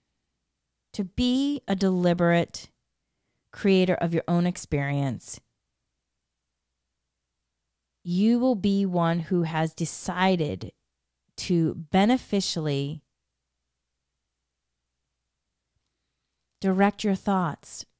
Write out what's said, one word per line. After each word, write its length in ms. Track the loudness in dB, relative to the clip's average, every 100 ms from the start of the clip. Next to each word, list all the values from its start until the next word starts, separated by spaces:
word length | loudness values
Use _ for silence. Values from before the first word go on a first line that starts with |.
| _ _ _ _ _ _ _ _ _
to 100 | -8
be 580 | -6 -2 0 0 0 -4 -4
a 80 | 0
deliberate 920 | 0 2 2 2 4 2 0 -6 -20 _ _ _ _ _ _ _ _
creator 440 | -2 2 4 4 0
of 180 | 0
your 100 | -2 0
own 180 | 0 0
experience, 920 | -2 -4 -4 -2 -2 -2 -4 -10 -14 _ _ _ _ _ _ _ _ _ _ _ _ _ _ _ _ _ _ _ _ _ _ _ _ _ _
you 340 | -4 2 2 4
will 180 | 2 2
be 300 | 2 2 2
one 360 | 0 0 0
who 220 | 0 0
has 300 | 0 -2 -2
decided 1000 | -2 -6 -4 -6 0 2 2 -2 -4 -10 -16 _ _ _ _ _ -10
to 360 | -2 2 2
beneficially 1300 | -2 -2 2 4 2 0 -4 -2 -4 -2 -2 -4 -8 _ _ _ _ _ _ _ _ _ _ _ _ _ _ _ _ _ _ _ _ _ _ _ _ _ _ _ _ _ _ _ _ _ _ _ -6
direct 420 | -2 2 2 2
your 120 | -2 -2
thoughts, 680 | 0 0 -2 -6 -12 -14 -16